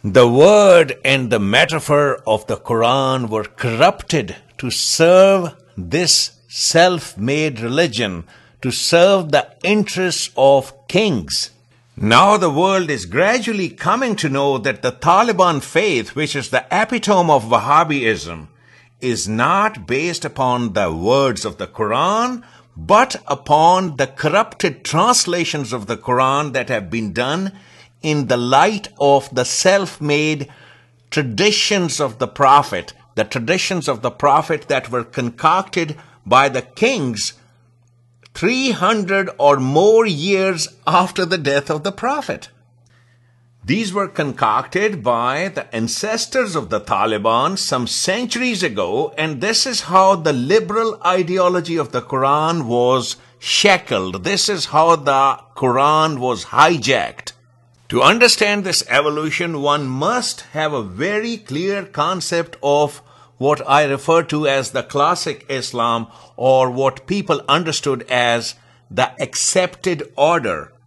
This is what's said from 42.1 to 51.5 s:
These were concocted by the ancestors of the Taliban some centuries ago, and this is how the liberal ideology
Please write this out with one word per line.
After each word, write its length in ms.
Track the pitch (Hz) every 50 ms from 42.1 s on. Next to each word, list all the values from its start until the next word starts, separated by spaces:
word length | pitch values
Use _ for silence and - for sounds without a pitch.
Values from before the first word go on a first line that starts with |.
| 285 302 - - - - - - _ _ _ _ _ _ _ _ _ _ _ _ _ _ _ _ _ _ _ _ _ _ -
These 300 | 92 151 214 226 196 175
were 140 | 202 196 180
concocted 920 | - - 156 143 120 - - 110 107 120 135 - - 180 208 220 202 156
by 460 | 101 123 120 117 120 123 135 151 180 196
the 260 | - 143 - - -
ancestors 800 | 113 113 117 - - - 214 220 226 - - - 262 247 208 165
of 140 | 156 117 82
the 120 | 113 104
Taliban 800 | - - 117 95 107 113 107 107 101 113 113 120 135 165 196 190
some 280 | - - 143 127 120
centuries 760 | 113 - - - - 190 233 247 240 - 233 254 254 226 180
ago, 520 | 180 156 107 104 92 85 101 127 160 - -
and 240 | - 156 160 151 123
this 260 | 147 208 226 220 -
is 160 | 214 185 -
how 320 | - 147 175 190 190 190 196
the 200 | 180 156 208 -
liberal 680 | 123 123 139 196 220 190 170 208 220 226 220 - - -
ideology 720 | 180 180 190 180 160 180 190 180 180